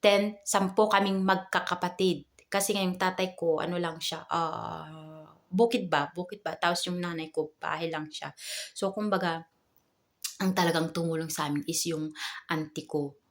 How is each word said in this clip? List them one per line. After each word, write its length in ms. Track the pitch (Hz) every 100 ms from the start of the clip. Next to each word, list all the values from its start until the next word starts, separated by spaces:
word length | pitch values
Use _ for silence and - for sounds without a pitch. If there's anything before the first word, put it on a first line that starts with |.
Then, 400 | 208 202 202 214
sampo 480 | - 202 190 185 214
kaming 320 | 202 202 190
magkakapatid. 1040 | 190 185 - 180 175 180 180 185 190 156 - _ _
Kasi 240 | 196 196 202
nga 80 | 190
yung 160 | 185
tatay 320 | 185 180 185
ko, 240 | - 170 156
ano 240 | 165 175
lang 160 | 175 165
siya, 320 | - 160 -
ah, 960 | 165 165 165 160 165 156 156 156 156 156 - _
bukid 400 | 185 233 233 190
ba? 240 | 156 143
Bukid 320 | - 175 202 -
ba? 80 |
Tapos 320 | - 175 175 -
yung 160 | 180
nanay 320 | 175 165 160
ko, 240 | 160 156 _
bahay 320 | 160 160 165
lang 240 | 160 156
siya. 160 | - 143 - - - - -
So, 160 | 196
kumbaga, 480 | 196 214 190 175 165 165 _ _ _ _ _ _ _ - -
ang 160 | 190
talagang 400 | 185 175 165 165
tumulong 400 | 170 165 160 160
sa 160 | - 151
amin 160 | 147 147
is 160 | 165 165
yung 240 | 160 156 151 - - -
auntie 320 | 160 156 - 151
ko. 320 | 151 143 - _